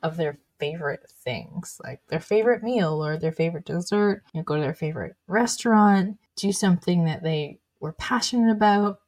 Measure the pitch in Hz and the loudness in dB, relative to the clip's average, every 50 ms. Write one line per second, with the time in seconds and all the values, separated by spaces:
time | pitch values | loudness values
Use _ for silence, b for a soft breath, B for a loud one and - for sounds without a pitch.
0 | - 165 160 170 165 147 143 - _ _ _ _ 151 147 160 170 156 147 135 - | -4 -4 -2 -2 -2 -2 -4 -6 _ _ _ _ -6 -6 -6 -4 -4 -6 -6 -6
1 | _ - _ _ - 127 120 - - - - - 175 - - - - - - - | _ -20 _ _ -8 -8 -8 -8 -10 -10 -12 -12 -10 -10 -16 -16 -14 -14 -14 -16
2 | _ _ - 160 - - 208 214 220 240 240 226 226 226 254 233 185 156 156 151 | _ _ -6 -6 -4 0 0 2 4 2 2 0 0 -2 0 0 0 0 0 -2
3 | 156 151 156 156 160 160 160 - 165 165 170 151 - - - 170 175 - 208 208 | -2 -4 -4 -2 -4 -4 -2 0 -2 -2 -2 -6 -8 -6 -6 -6 -4 -2 0 2
4 | 208 208 196 202 _ _ _ 160 160 - 151 151 151 135 160 - - 151 156 143 | 2 2 0 -2 _ _ _ -8 -4 -2 -2 -2 -2 -2 -4 -4 -6 -6 -6 -6
5 | 95 - - _ _ - 180 214 240 233 - - - 240 226 214 208 208 202 196 | -8 -10 -12 _ _ -2 0 0 0 0 -2 -2 2 4 6 6 8 6 6 4
6 | 185 202 214 - _ _ _ - - 196 202 - - 196 180 180 - - 180 175 | 2 0 -4 -10 _ _ _ -4 -2 -2 -2 2 2 2 2 2 2 0 2 2
7 | 165 160 156 - - 160 160 151 151 143 - _ _ _ _ _ - 151 160 - | 2 0 -2 -2 -2 -2 -2 -2 -4 -6 -10 _ _ _ _ _ -12 -12 -10 -10
8 | - - 254 240 - - - 247 233 226 220 208 214 208 202 202 208 202 196 - | -6 -2 -2 -2 -2 -2 0 2 4 4 4 4 4 4 6 4 2 0 -2 -6
9 | _ | _